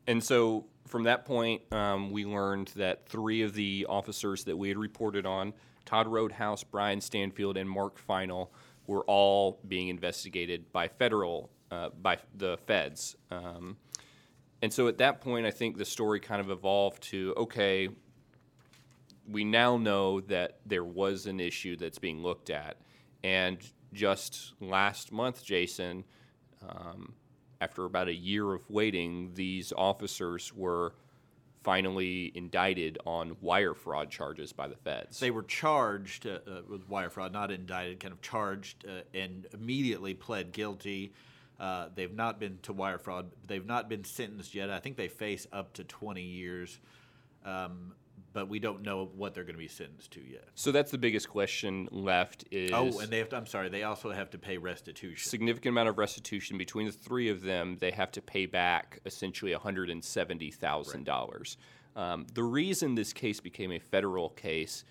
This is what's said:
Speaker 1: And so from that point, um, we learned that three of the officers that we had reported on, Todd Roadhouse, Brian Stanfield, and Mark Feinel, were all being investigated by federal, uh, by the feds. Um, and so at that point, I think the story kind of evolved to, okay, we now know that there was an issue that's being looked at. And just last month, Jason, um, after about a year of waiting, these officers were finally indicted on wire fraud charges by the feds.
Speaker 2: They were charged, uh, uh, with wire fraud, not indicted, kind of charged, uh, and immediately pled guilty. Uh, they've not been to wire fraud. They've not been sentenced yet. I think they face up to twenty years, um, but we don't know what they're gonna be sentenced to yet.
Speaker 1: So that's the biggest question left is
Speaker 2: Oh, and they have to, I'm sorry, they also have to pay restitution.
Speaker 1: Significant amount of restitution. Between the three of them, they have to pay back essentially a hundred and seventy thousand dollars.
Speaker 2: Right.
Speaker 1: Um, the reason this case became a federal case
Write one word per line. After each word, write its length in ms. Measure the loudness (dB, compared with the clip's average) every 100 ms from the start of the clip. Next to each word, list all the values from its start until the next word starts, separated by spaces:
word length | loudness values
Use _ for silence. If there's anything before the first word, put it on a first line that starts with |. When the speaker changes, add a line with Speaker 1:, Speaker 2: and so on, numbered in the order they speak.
| 2
Speaker 1:
And 160 | 2
so 420 | 6 8 8 4 -2 _ -6
from 160 | 2
that 220 | 4 4 2
point, 340 | 0 2 0 -2
um, 380 | 0 2 0 0
we 140 | -2
learned 440 | -2 0 0 0 -4 -2
that 300 | 0 -2 -6
three 360 | -4 0 2
of 100 | 2
the 320 | 0 0 0 0
officers 560 | -2 -2 -2 -2 -2
that 120 | -2 -2
we 120 | 0
had 100 | -2
reported 480 | -4 -2 -2 0 0
on, 260 | 0 -2 -6 -16 -20
Todd 220 | 0 2 4
Roadhouse, 580 | 2 2 0 -2 -2
Brian 360 | -4 0 2 2
Stanfield, 560 | -2 -2 -2 0 0 0
and 120 | -2
Mark 320 | -2 -2 -4 0
Feinel, 400 | 0 0 -4 -6 -10 -20 -12 -2
were 180 | 0
all 540 | 6 8 10 10 6 2 -2
being 220 | -2 0
investigated 840 | 0 -2 -2 -4 -2 -2 -2 -2
by 160 | -2 0
federal, 640 | 4 4 4 2 -2 -6 _ -10
uh, 180 | -6 -6
by 280 | 0 2 2 0 -4
the 200 | -2 0 2
feds. 500 | 2 2 -2 -10 -10 -10
Um, 440 | -8 -8 -10 -10 -12 _ -14 -14 -20 _ _ _ _
and 100 | 0
so 140 | 4 4
at 120 | 6
that 220 | 4 4
point, 240 | 0 0
I 60 | 0
think 260 | 0 -2 -2
the 80 |
story 360 | -4 0 2 2
kind 200 | 0 -2
of 100 | -2
evolved 520 | -2 2 4 4 0 -6
to, 240 | -4 -2 0
okay, 520 | -2 2 4 4 0 -4 -20 -20 _ -20 _ _ _ -20 -20 -20 -20 -20 -6
we 160 | -2
now 320 | 4 8 8 6
know 440 | 6 6 6 2
that 380 | 2 2 2 -2
there 200 | -2 0
was 420 | 0 2 2 2 -2
an 140 | -2
issue 360 | -2 -2 -4 -4
that's 220 | -6 -4
being 240 | -6 -2
looked 260 | -2 -4 -4
at. 300 | -6 -6 -12 -18 -20 -20 _
And 340 | 2 4 4 0 -8 -20 -14
just 600 | 2 4 4 0 -10 -14 -12
last 500 | 0 4 4 2 -6
month, 340 | -2 -2 -2
Jason, 600 | 0 2 2 -2 -6 -6 -10 -20 -20 _ _ -18 -14
um, 460 | -12 -12 -12 -14 -18 _ _ _ -6
after 240 | -6 -4
about 240 | 0 2 2
a 60 |
year 380 | 0 0 0 2
of 160 | -2 0
waiting, 640 | 2 4 2 0 -4 -6
these 380 | -4 -2 -2 -2 2
officers 760 | 2 2 -2 -4 -4 -4 -6
were 400 | -4 0 2 0 -4 -20 _ _ _ -20 _
finally 680 | 2 4 4 0 -2 -2 -4
indicted 640 | -6 -2 2 2 2 -2 -4 -4
on 300 | -2 -4 -4
wire 340 | 2 4 4
fraud 360 | 0 -4 -4 -4
charges 420 | -6 -8 -8 -10
by 160 | -8 -10
the 80 | -8
feds. 420 | -6 -6 -6 -2
Speaker 2:
They 120 | 0
were 120 | 0
charged, 840 | -2 0 4 4 4 0 -6 -10 -8
uh, 120 | -8 -8
uh, 140 | -12 -10
with 200 | -12 -4
wire 220 | -2 -2
fraud, 220 | -4 -6
not 180 | -4 -4
indicted, 480 | -4 -6 -6 -6 -8
kind 120 | -12
of 80 | -12
charged, 640 | -6 -2 -2 -2 -8 -14 -12
uh, 160 | -12 -8
and 320 | -6 -6 -8 -14
immediately 600 | -8 -2 0 0 0 -4
pled 380 | -6 -4 -4 -4
guilty. 600 | -4 -4 -4 -6 -6 -8 -12 -20 -20 -20 -8
Uh, 300 | -6 -4 -6
they've 200 | -6 -6
not 240 | -2 -2 -2
been 200 | -6 -8
to 120 | -8
wire 240 | -4 -2 -2
fraud. 340 | -6 -8 -8 -12 -8
They've 180 | -6
not 240 | -2 -2 -2
been 160 | -6
sentenced 500 | -6 -8 -8 -10 -10
yet. 140 | -6 -4
I 100 | -4
think 180 | -6 -6
they 120 | -6
face 380 | -4 -4 -4 -6
up 200 | -8 -8
to 100 | -12
twenty 380 | -16 -12 -10 -8
years, 560 | -8 -8 -8 -8 -10 -14 -20 -20 -20 -20 _ _ -8
um, 480 | -6 -6 -10 -16 -18 _ -20 -10
but 140 | -6 -4
we 80 | -2
don't 240 | -2 -4
know 260 | -4 -4 -4 -6
what 160 | -8
they're 120 | -8
gonna 120 | -10 -10
be 100 | -12
sentenced 440 | -12 -14 -16 -20
to 100 | -18
yet. 240 | -16 -18 -16
Speaker 1:
So 160 | -4 4
that's 200 | 4 4
the 80 | 2
biggest 320 | 4 2 0
question 580 | 0 0 0 -2 -2 -4
left 540 | -2 4 4 4 -4 -6
is 220 | -2 2
Speaker 2:
Oh, 240 | 4 4 2
and 120 | 0
they 60 | -2
have 140 | 0
to, 60 | -4
I'm 100 | -4
sorry, 240 | -4 -2
they 140 | -2
also 260 | -2 -4 -4
have 180 | -4 -6
to 80 | -8
pay 200 | -6 -4
restitution. 720 | -4 -6 -10 -12 -10 -6 -4
Speaker 1:
Significant 420 | 0 2 2 2
amount 160 | 4 4
of 80 | 4
restitution. 640 | 2 0 -6 -6 -4 -6
Between 260 | -4 -4
the 80 | -4
three 380 | -6 -4 0 0
of 100 | 0
them, 380 | 0 0 0 0
they 100 | 0
have 200 | 0 -2
to 80 | -4
pay 240 | -4 -2
back 560 | 0 4 4 4 0 -12 -12
essentially 460 | -6 -6 -4 -2
a 60 | -2
hundred 300 | -2 -2 -4
and 160 | -6
seventy 460 | -4 -2 -2 -4 -8
thousand 540 | -4 -2 0 -4 -6
dollars. 520 | -2 -2 -2 -8 -12 -14 -18 -20 -14 -6
Speaker 2:
Right. 160 | -4
Speaker 1:
Um, 140 | -4 -4
the 100 | 0
reason 520 | 2 2 2 2 2 2
this 180 | 0
case 260 | -2 -4 -4
became 320 | -8 -6 -4
a 60 | -6
federal 500 | 0 2 4 2 -2
case 560 | -4 -2 -2 -2 -6 -14